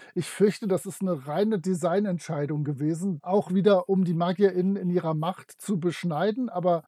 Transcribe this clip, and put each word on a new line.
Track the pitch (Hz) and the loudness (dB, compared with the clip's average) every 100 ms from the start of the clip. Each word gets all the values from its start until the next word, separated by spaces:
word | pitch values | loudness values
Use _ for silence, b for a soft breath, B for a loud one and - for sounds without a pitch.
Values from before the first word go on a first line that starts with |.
| B | B
Ich | 180 - | -6 -4
fürchte, | - 202 - 220 | 2 2 2 0
das | 185 | -2
ist | 196 - | -2 -4
eine | 190 160 135 | -4 -4 -2
reine | 156 208 214 | 0 0 0
Designentscheidung | 170 180 170 185 208 175 - 156 143 151 | 0 0 0 0 0 -2 -4 -4 -2 -2
gewesen. | 143 135 151 165 196 151 | -2 -2 -2 -2 -2 -4
Auch | 175 202 - | 0 0 2
wieder, | 185 202 190 175 | 4 6 4 4
um | 190 | 2
die | 180 | 2
MagierInnen | 165 175 185 196 180 185 196 | 2 0 2 2 4 0 0
in | 180 | 0
ihrer | 175 165 | 0 0
Macht | 156 160 190 - | -2 -2 -6 -12
zu | - - 208 | -12 -4 -2
beschneiden. | 170 - 175 151 196 214 247 | -2 -2 -2 0 0 -2 -4
Aber | 180 180 170 | 0 2 0